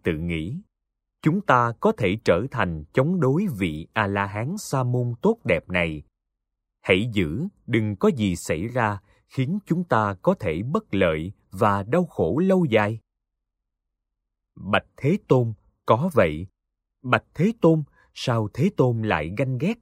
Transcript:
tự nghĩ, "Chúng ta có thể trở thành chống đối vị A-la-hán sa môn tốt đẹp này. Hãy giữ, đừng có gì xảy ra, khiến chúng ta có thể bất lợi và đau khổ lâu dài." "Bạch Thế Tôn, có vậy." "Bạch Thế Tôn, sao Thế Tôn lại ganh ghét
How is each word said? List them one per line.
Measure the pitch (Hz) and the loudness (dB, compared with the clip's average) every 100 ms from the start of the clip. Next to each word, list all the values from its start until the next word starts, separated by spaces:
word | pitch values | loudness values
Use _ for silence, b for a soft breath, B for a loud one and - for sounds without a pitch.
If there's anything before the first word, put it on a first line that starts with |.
tự | - 78 | -2 -2
nghĩ, | 85 82 82 160 - _ _ _ _ _ | -2 -4 -4 -8 -12 _ _ _ _ _
"Chúng | 160 190 | 0 0
ta | - 127 120 113 | 2 2 2 0
có | 208 | 0
thể | 220 95 110 | 0 0 0
trở | - 87 139 | 2 2 0
thành | 117 95 80 73 | -2 -2 -4 -4
chống | - 151 185 | 0 0 2
đối | 135 151 208 104 | 2 0 -2 -2
vị | 92 78 82 | -4 -4 -6
A-la-hán | 113 101 101 98 104 123 208 | -2 0 0 -2 -4 -6 -6
sa | - 139 | -4 -2
môn | 123 123 120 117 | 0 0 -2 0
tốt | 196 226 - | 0 0 0
đẹp | 82 - | -2 0
này. | 90 85 76 - _ _ _ _ _ _ _ | -2 -2 -4 -12 _ _ _ _ _ _ _
Hãy | - 95 120 | 0 0 0
giữ, | 104 80 92 190 - - | 0 -2 -2 -6 -10 -4
đừng | 117 107 101 | -2 -2 0
có | 214 | 0
gì | 147 104 85 | 2 0 -2
xảy | - 80 110 | -4 -4 -4
ra, | 123 110 101 - _ _ | -2 -2 -2 -10 _ _
khiến | - 131 202 - | -6 -4 -4 -2
chúng | 175 | -4
ta | 175 113 104 95 | 0 0 0 -2
có | - - | -2 -2
thể | 90 78 | -2 -4
bất | 120 196 - | -2 -4 -4
lợi | 98 90 78 85 - _ | 0 2 2 -4 -10 _
và | 95 107 101 | 0 2 2
đau | 98 165 175 | 0 -2 -2
khổ | - 82 131 | 0 0 0
lâu | 190 185 160 | 2 2 2
dài." | 110 104 113 - _ _ _ _ _ _ _ _ _ _ _ _ _ _ - | 2 2 -4 -12 _ _ _ _ _ _ _ _ _ _ _ _ _ _ -14
"Bạch | 92 101 - - | -2 -2 -2 -4
Thế | 139 208 - | -2 0 2
Tôn, | 131 117 107 _ _ - | 2 2 -4 _ _ 0
có | 117 180 | 2 2
vậy." | 120 87 76 95 _ _ _ _ _ | 4 2 2 -8 _ _ _ _ _
"Bạch | 127 117 - | -2 -2 0
Thế | - 190 226 | -2 -2 2
Tôn, | 165 160 143 b b | 4 4 0 b b
sao | b - 117 107 | b -2 -2 -2
Thế | - 180 - | -2 -2 2
Tôn | 131 113 | 2 2
lại | 110 85 78 104 | 0 -2 -2 -4
ganh | 135 127 | -4 -2
ghét | 165 233 | -4 -4